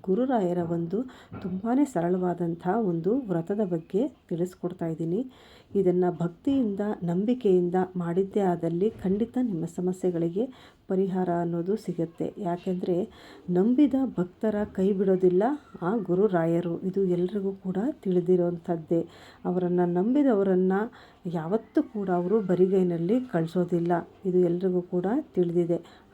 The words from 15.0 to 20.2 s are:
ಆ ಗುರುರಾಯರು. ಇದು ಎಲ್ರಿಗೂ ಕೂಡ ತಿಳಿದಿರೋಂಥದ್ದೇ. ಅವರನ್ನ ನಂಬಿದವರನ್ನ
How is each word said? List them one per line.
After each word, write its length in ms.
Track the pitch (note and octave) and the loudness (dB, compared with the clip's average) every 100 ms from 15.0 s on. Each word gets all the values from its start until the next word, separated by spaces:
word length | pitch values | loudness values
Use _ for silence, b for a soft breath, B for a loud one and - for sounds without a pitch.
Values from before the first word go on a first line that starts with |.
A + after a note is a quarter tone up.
| G3 F#3 F#3 F3+ A#3 D4 - - | 2 4 4 4 2 -2 -8 -6
ಆ 140 | E3+ A#3 | -2 -2
ಗುರುರಾಯರು. 840 | E3+ F3 G#3 F3 E3 E3+ E3+ E3 | 0 2 2 2 2 0 -2 -4
ಇದು 240 | F#3 G3 | -4 0
ಎಲ್ರಿಗೂ 480 | F#3+ F3 F3+ G#3 F#3+ | 0 0 0 -2 -4
ಕೂಡ 240 | G3 F#3 F#3+ B3+ | -6 -6 -4 -4
ತಿಳಿದಿರೋಂಥದ್ದೇ. 1160 | D#4 F#3+ F3+ F3 F3+ F3 E3+ - E3 D#3 E3 E3 B B B | -4 -2 0 4 4 2 -2 -4 -6 0 -2 -2 B B B
ಅವರನ್ನ 360 | F3+ F3+ F3+ F3+ | -4 -2 0 2
ನಂಬಿದವರನ್ನ 880 | F3 F3 G#3+ C#4 | 2 2 2 4